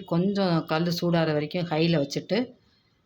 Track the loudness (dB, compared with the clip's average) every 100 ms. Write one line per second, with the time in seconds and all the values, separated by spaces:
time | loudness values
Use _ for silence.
0 | -2 0 0 0 2 0 0 0 0 0
1 | 0 2 2 0 -2 -4 -2 2 2 2
2 | 0 -4 -2 -2 -2 -8 _ _ _ _